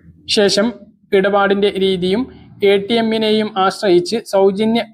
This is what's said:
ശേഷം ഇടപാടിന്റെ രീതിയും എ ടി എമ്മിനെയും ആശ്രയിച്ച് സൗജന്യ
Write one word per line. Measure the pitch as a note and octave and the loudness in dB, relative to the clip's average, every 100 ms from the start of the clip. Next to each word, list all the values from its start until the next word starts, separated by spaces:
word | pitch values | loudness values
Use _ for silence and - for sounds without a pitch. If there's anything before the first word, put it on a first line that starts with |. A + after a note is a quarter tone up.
| - - - | -20 -18 -6
ശേഷം | - G3+ G3 A#3 A#3+ - _ - | 0 0 2 -2 -4 -18 _ -2
ഇടപാടിന്റെ | G3 G3 G3+ G3 G3+ G3+ F#3+ | 0 2 2 0 0 -2 0
രീതിയും | F#3+ F#3+ F3+ G#3 C4 - - - | -2 -2 -2 -2 -4 -10 -20 -2
എ | G3 G3+ | 2 2
ടി | G3+ | 0
എമ്മിനെയും | A#3 A3+ A3 G#3+ G#3+ G#3+ G3+ | -2 -2 -2 0 0 -2 0
ആശ്രയിച്ച് | F#3+ F#3 G#3 F3 F3 A3 - | -2 0 2 2 0 -6 -2
സൗജന്യ | G3 G3 G3 A3 A#3 A3 | 2 2 2 0 -2 -2